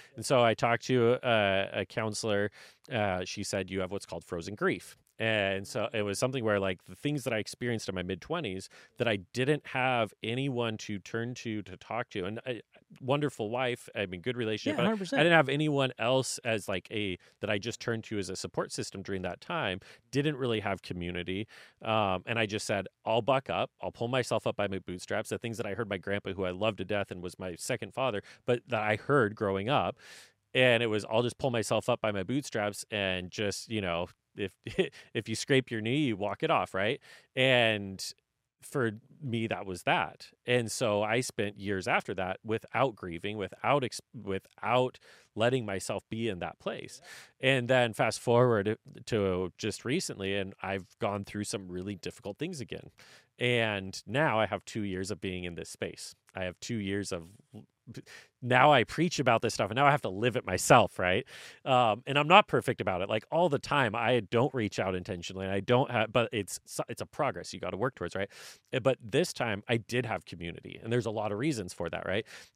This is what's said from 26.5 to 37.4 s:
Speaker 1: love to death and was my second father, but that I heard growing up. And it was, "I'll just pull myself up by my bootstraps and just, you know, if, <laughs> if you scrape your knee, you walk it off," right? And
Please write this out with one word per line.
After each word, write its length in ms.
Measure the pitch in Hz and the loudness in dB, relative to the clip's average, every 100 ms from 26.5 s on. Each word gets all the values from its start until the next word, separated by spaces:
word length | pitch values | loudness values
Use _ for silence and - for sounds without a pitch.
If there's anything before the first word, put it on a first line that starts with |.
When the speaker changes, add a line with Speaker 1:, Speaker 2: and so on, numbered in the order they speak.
Speaker 1:
love 260 | 92 110 98 | 0 -2 -2
to 80 | 95 | -2
death 260 | 101 98 | -2 -2
and 100 | 90 | -6
was 160 | 87 - | -10 -8
my 160 | 95 85 | -10 -8
second 360 | - 123 101 | -6 -6 -6
father, 300 | 123 131 101 - - - | -4 -2 -2 -8 -8 0
but 160 | 123 - | 0 0
that 120 | 110 | -2
I 140 | 107 107 | 2 0
heard 400 | - 143 104 104 | 2 4 4 2
growing 340 | 101 98 107 | 0 0 2
up. 300 | 139 90 - - - - _ _ 131 | 2 2 -4 -12 -20 -20 _ _ 4
And 260 | 127 117 | 6 6
it 60 | 117 | 4
was, 180 | 107 - | 0 0
"I'll 160 | 113 | 2
just 160 | 120 - | 2 0
pull 140 | 139 | 0
myself 380 | 117 104 110 - | 0 2 0 2
up 120 | 120 | 0
by 100 | 110 | 0
my 120 | 101 | 0
bootstraps 600 | 92 139 - 113 104 101 - | -2 -2 -2 -2 -2 -4 -6
and 400 | 107 95 92 90 | -2 0 -2 -4
just, 400 | - 104 - - | -4 -4 -4 -4
you 100 | 110 | -4
know, 280 | 92 85 90 _ _ - | -2 -2 -4 _ _ -8
if, 160 | 98 _ - | -8 _ -8
<laughs> 260 | - 185 - - | -2 -4 -4 -8
if 160 | 120 113 | -6 -4
you 60 | 110 | -4
scrape 360 | - 135 127 | 2 2 2
your 80 | 113 | -4
knee, 280 | 110 139 139 | -2 0 0
you 100 | 98 | -2
walk 260 | 101 101 | -4 -2
it 80 | 156 | 0
off," 220 | 135 87 | 0 0
right? 260 | 95 104 139 - - _ | 0 0 -2 -8 -20 _
And 640 | 131 | 0